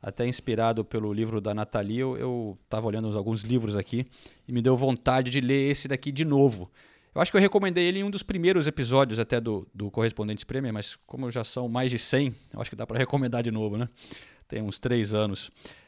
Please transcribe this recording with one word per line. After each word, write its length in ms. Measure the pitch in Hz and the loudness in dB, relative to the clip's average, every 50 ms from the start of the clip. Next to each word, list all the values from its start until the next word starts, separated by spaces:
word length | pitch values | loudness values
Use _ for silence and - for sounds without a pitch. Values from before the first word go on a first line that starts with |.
| - | -10
até 240 | 98 101 - 120 | -12 -6 -4 -2
inspirado 580 | 120 131 - - - 113 107 113 113 113 110 107 | -2 -2 -4 -4 -2 -2 0 2 0 0 0 -4
pelo 280 | - - 113 107 104 104 | -4 -4 -4 -4 -2 -2
livro 280 | 104 113 110 110 107 | -2 -2 -2 -2 -4
da 140 | 101 107 104 | -4 -2 -4
Nathalie. 440 | 107 107 107 - 117 104 101 110 120 | -4 -4 -4 -4 -4 -4 -2 -2 -2
Eu, 160 | 131 131 127 110 | -2 -2 -4 -4
eu 400 | 117 127 123 120 113 107 95 - _ _ | -4 -4 -4 -4 -6 -8 -10 -12 _ _
tava 180 | - 110 110 113 | -6 -2 -2 -2
olhando 200 | 101 110 110 110 | -2 -2 -2 -2
uns, 60 | 104 | -2
alguns 260 | 107 98 107 113 110 101 | -2 -2 -2 -2 -2 -2
livros 340 | 110 123 127 113 110 104 | 0 0 0 2 2 -2
aqui 280 | 104 98 - - 117 127 - _ - - - - _ _ - | -2 -2 -2 -2 -4 -4 -4 _ -20 -20 -20 -20 _ _ -4
e 40 | 123 | -2
me 80 | 123 | 2
deu 160 | 113 131 131 | 4 4 4
vontade 540 | 120 131 135 131 117 - - 127 131 131 127 | 4 4 0 0 0 2 2 2 2 2 2
de 100 | 123 139 | 0 0
ler 300 | 127 120 135 139 135 139 | 2 2 2 2 4 2
esse 160 | 143 - - 135 | 0 0 -2 -2
daqui 220 | 139 131 - 147 139 | -4 -4 -4 -6 -2
de 120 | 131 160 | -2 0
novo. 460 | 160 143 139 139 139 117 98 90 - _ _ - _ _ _ _ _ _ | 2 6 6 6 6 4 2 -8 -14 _ _ -20 _ _ _ _ _ _
Eu 80 | - | 0
acho 120 | 165 175 - | 0 2 4
que 40 | |
eu 40 | 208 | 4
recomendei 460 | 196 196 190 208 190 196 175 180 175 175 | 4 6 4 4 2 2 2 2 2 2
ele 100 | 185 196 | 2 0
em 60 | 196 | -2
um 60 | 202 | -4
dos 120 | 202 196 - | -4 -6 -6
primeiros 460 | - 202 190 165 180 190 180 151 151 | -4 -4 2 4 4 4 6 4 2
episódios 500 | 151 - 135 113 123 135 139 127 107 110 | 0 -2 -2 4 6 4 4 4 2 -2
até 220 | 117 - - 120 | 0 0 0 -2
do, 260 | 113 113 107 98 92 - _ | 0 0 -2 -4 -4 -8 _
do 160 | 98 104 101 | -6 -6 -4
Correspondentes 540 | - - 113 113 107 - 107 104 107 101 - | -2 0 0 0 0 -2 -4 -4 -4 -6 -8
Premier, 280 | _ - 131 139 123 107 | _ -6 -4 -4 -4 -4
mas 240 | 107 104 - - - _ _ | -4 -6 -8 -10 -14 _ _
como 200 | - 127 135 123 | -10 -8 -8 -6
já 140 | 113 123 113 | -4 -4 -6
são 260 | - - 131 123 120 | -4 -6 -6 -4 -2
mais 220 | 113 123 127 131 | -2 0 0 0
de 80 | 123 117 | 0 0
cem, 340 | - - - 131 143 135 110 - - - - | -2 2 2 2 2 0 -4 -8 -16 -16 -10
eu 60 | 104 | -10
acho 100 | 107 - | -10 -10
que 60 | - | -8
dá 100 | 104 110 | -10 -10
pra 100 | - 110 | -6 -2
recomendar 460 | 120 131 - - 143 135 123 117 120 120 | -2 -2 0 0 0 0 0 0 -2 -2
de 80 | 117 | -2
novo, 260 | 110 110 110 107 104 | -2 -2 -2 -2 -2
né? 120 | 107 120 117 _ _ - - - - - - - _ - | -2 -4 -6 _ _ -20 -18 -18 -18 -18 -20 -20 _ -16
Tem 160 | _ - - 110 | _ -8 -6 -6
uns 160 | 104 95 - | -6 -8 -4
três 340 | - 127 123 120 110 101 107 | -2 0 0 2 0 2 2
anos. 380 | 107 107 104 98 - - - - _ - - - - _ | 0 0 0 -2 -6 -8 -14 -16 _ -20 -20 -20 -20 _